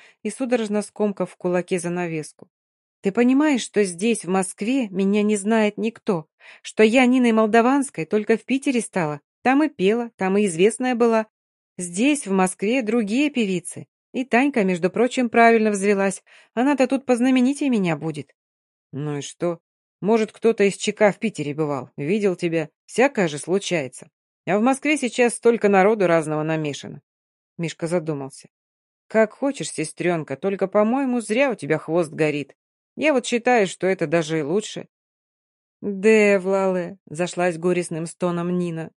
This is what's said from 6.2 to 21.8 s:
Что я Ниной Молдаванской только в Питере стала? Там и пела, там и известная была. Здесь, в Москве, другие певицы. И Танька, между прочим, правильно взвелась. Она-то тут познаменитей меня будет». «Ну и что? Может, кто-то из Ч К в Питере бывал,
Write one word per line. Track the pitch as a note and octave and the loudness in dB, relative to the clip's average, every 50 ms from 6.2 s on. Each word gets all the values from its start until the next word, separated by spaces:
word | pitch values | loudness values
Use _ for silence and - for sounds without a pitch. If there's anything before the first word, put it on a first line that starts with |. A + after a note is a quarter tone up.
| D3+ - _ _ _ - - - | -4 -8 _ _ _ -20 -20 -20
Что | - - - - A3 | -20 -8 2 4 4
я | A3 G#3+ C4+ B3+ | 6 6 6 6
Ниной | B3 B3+ C4 B3 A#3 A3 | 6 4 4 4 4 4
Молдаванской | A3 A3 G#3+ G#3 A#3 A3+ B3 C4+ C#4+ C4 - - - D#3+ | 4 2 4 4 4 4 4 2 2 0 -2 -6 -8 -6
только | - - G#3+ G#3+ - A3+ G#3+ | -2 -2 -2 0 0 0 -2
в | - | 0
Питере | - B3 C4+ - D4 C4 A#3+ | -2 -4 -2 0 0 0 0
стала? | G#3 - - G3 E3+ D3+ D3 D3 - _ _ _ | -2 -2 -4 -4 -2 -2 -4 -8 -12 _ _ _
Там | - A#3+ C4+ C#4 D#4 | -2 2 2 2 2
и | D4+ | 0
пела, | D4+ - F3+ F#3+ A3 A#3+ A#3+ A#3 - | 0 0 0 0 2 0 -2 -6 -6
там | - F#3+ F#3 F#3+ G#3 | -4 -2 0 0 2
и | G#3+ | 0
известная | G3 E3 D#3+ F#3 A3 A#3 - B3+ B3+ B3+ | 0 2 2 2 2 2 0 -2 -4 0
была. | A3+ A#3+ A#3 A3+ A3 G#3+ - _ _ _ _ _ _ _ _ _ - | 0 2 2 2 0 -2 -4 _ _ _ _ _ _ _ _ _ -14
Здесь, | F3+ F3 E3+ F3+ A#3+ C#4+ D4+ C#4 - G3 | -12 -8 -4 0 0 0 0 0 -2 -2
в | |
Москве, | G3 F#3+ F#3 F#3 - - - G3+ A#3+ C#4 A#3+ | 0 0 0 0 -2 -4 -4 -2 -2 0 0
другие | G#3 A3 A#3+ A3+ F#3+ G#3+ B3+ D4 D4 | 0 0 -2 -2 0 0 0 0 0
певицы. | D4 B3+ A3+ F#3+ F#3+ E3+ - - - - - - _ _ _ _ - | 0 -2 -2 0 -2 -4 -6 -8 -12 -16 -16 -18 _ _ _ _ -8
И | - C4 | -8 -4
Танька, | - - A#3 C4+ D4 C#4 A#3+ G3 | -2 0 2 2 2 2 0 0
между | F#3+ F#3 F3 D#3+ F#3 | 0 0 0 -2 -2
прочим, | - G3+ A#3 B3+ - - B3+ A3+ | 0 0 0 0 0 -2 -2 0
правильно | - A#3+ A#3 A#3 A3+ A3+ A3 G#3+ | 4 6 6 6 6 6 4 2
взвелась. | G#3 G3 F#3+ G3+ G#3 G3 G3 G3 F#3 - - _ - - _ _ _ | 0 0 0 0 2 2 0 -2 -2 -4 -10 _ -20 -20 _ _ _
Она-то | A3 A#3+ C#4 D4 C4 C4+ B3 | 0 0 2 2 2 2 2
тут | C#4 C4+ C4+ | 0 -2 0
познаменитей | - B3+ A3+ A#3+ C4 C4 C4 B3 B3+ C#4 C#4 D4+ C#4 | 0 0 2 2 2 4 4 4 2 0 0 0 0
меня | B3 G#3+ F#3+ F3 D#3 C#3+ | 0 2 2 0 -2 -2
будет». | D3+ D#3+ D#3 D3+ C3 - _ _ _ _ _ _ _ _ _ _ _ _ | -4 -6 -6 -8 -12 -14 _ _ _ _ _ _ _ _ _ _ _ _
«Ну | - C3 D3 D3+ D3 C#3+ | -10 -8 -6 -6 -6 -8
и | |
что? | C#3 - - - E3+ F3 E3+ E3 _ _ _ _ _ _ _ _ | -8 -12 -10 -6 -4 -4 -4 -6 _ _ _ _ _ _ _ _
Может, | - F#3 A3+ A3+ A3 G#3 | -2 0 0 2 0 -2
кто-то | - - - A3+ A3 - G#3 | -6 -2 0 0 2 2 2
из | G3 F#3 | 0 0
Ч | - - - | -2 -4 -6
К | G3+ - G#3+ G3+ | 0 2 2 2
в | F3+ - | 2 0
Питере | - A3 - - D3 C#3+ C#3+ | -4 -6 -6 -4 -6 -6 -4
бывал, | D3 D#3 D3 C#3+ C3+ | -4 -4 -4 -4 -6